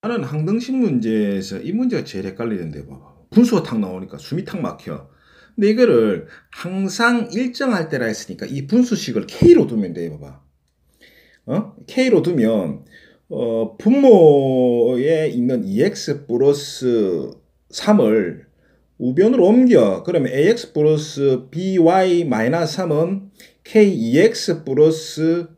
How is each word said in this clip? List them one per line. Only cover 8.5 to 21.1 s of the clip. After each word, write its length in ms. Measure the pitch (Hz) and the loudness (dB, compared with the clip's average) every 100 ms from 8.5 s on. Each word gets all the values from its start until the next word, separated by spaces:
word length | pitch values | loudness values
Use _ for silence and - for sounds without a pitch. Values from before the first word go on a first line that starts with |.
| 139 139 | -10 -2
분수식을 580 | 226 240 202 - 107 - | 0 0 -2 -4 -6 -6
K로 400 | - 339 330 - | 2 6 6 4
두면 280 | 113 92 | -2 -6
돼, 140 | 85 85 | -6 -10
봐봐. 320 | 73 71 67 _ _ _ _ _ _ _ _ _ _ - | -12 -18 -20 _ _ _ _ _ _ _ _ _ _ -6
어? 280 | 151 220 - - | -6 -6 -14 -8
K로 340 | - 262 196 | -2 2 2
두면, 640 | 147 165 110 110 85 71 - - _ _ _ | 2 0 0 0 -4 -8 -16 -20 _ _ _
어, 460 | 143 120 113 110 - | -8 -4 -4 -6 -4
분모에 1500 | 214 269 277 208 160 143 135 131 127 120 117 123 139 160 156 | 0 4 8 8 8 6 2 2 2 2 0 0 0 0 -2
있는 360 | 120 123 127 | -2 -2 -2
이 180 | 98 101 | -4 0
엑스 440 | 180 - - 139 - | 0 -2 -8 -8 -4
플러스 1040 | 120 139 143 - - 127 117 101 85 62 - _ _ _ | 2 2 2 -4 -6 -2 0 0 -2 -8 -14 _ _ _
삼을 760 | - - 208 113 110 90 76 _ _ _ _ _ _ | -8 0 2 4 2 -2 -8 _ _ _ _ _ _
우변으로 460 | 123 135 208 262 | -4 2 2 4
옮겨. 600 | 185 240 254 185 107 92 | 4 6 6 6 4 0
그러면 280 | 120 175 131 | -4 -4 -2
에이엑스 400 | 135 165 240 - | 0 0 0 -4
플러스 760 | - 151 151 151 | 0 0 0 -4